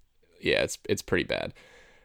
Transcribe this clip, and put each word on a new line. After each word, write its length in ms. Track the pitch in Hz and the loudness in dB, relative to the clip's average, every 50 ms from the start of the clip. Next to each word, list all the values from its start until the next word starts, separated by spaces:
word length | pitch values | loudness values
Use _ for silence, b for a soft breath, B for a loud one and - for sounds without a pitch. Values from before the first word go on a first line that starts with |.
| _ _ _ _ _ _ _ - | _ _ _ _ _ _ _ -4
yeah, 220 | - 95 - 50 62 | 0 2 2 2 2
it's, 160 | - - - - - | 0 -2 -6 -4 -2
it's 140 | 101 - - | -2 -2 0
pretty 220 | - - 90 64 | 0 0 0 2
bad. 300 | - 58 50 50 - b b b b b b b b b b b | 0 -2 -4 -4 -6 b b b b b b b b b b b